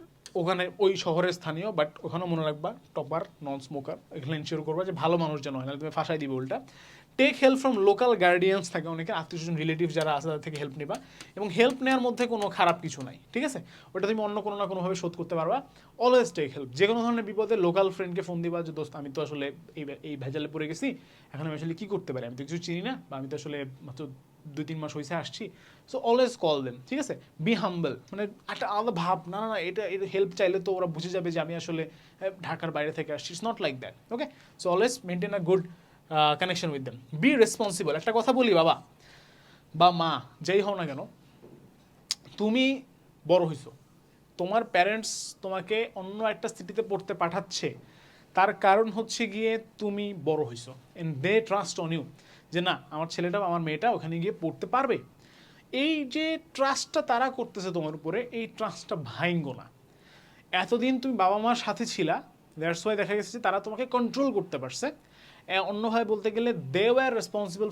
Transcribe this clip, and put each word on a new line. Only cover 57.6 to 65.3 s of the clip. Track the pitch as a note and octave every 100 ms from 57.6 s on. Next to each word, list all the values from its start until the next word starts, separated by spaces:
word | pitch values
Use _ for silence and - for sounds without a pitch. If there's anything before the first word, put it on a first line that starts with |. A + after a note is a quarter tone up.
| F#3
তোমার | E3+ D#3 D#3
উপরে, | D3+ F#3+ A#3+
এই | A#3 A3+
ট্রাস্টটা | - G#3 - - F#3+
ভাঙ্গো | B2 A2+ E3+ F3 C#3+
না। | A2+ - - _ _ - - - - _
এতদিন | F3+ F3+ A#3 B3+ C4
তুমি | C4+ A#3
বাবা | F#3 G#3
মার | A3+ A#3+
সাথে | - G3+ A#3
ছিলা, | - D#3+ G3 - - _ -
that's | D#3+ E3+ G#3+
why | G#3+
দেখা | F#3+ G#3
গেছে | G3+
যে | A#3+
তারা | G#3 G3
তোমাকে | G#3 G#3+ B3+
কন্ট্রোল | B3 A#3 B3+ C#4
করতে | G3+ - C#3+
পারছে। | B2+ - C4+ D4+ - - -